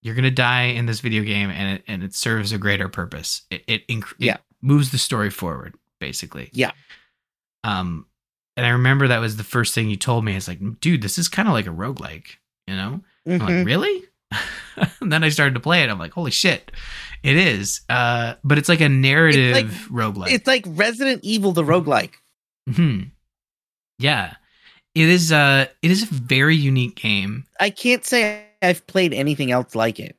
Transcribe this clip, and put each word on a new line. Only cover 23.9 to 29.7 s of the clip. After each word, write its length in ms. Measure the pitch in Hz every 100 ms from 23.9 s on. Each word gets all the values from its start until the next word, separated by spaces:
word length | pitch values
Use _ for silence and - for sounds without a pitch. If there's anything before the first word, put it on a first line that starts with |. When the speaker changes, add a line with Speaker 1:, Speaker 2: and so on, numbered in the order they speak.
| _
Speaker 1:
Yeah. 360 | 131 139 92 - _ _ _ _ _
It 140 | 160 160
is, 240 | 180 165
uh, 340 | 160 143 139 135 _
it 80 | 165
is 140 | 190
a 20 | 214
very 480 | 135 120 131 143
unique 400 | 160 139 131 123
game. 520 | - 110 101 98 113 135 _
Speaker 2:
I 120 | 202
can't 340 | 202 247 247
say 420 | - 247 214 208 214 _
I've 240 | 180 170 -
played 260 | 190 180
anything 380 | 117 143 143 135
else 240 | 123 123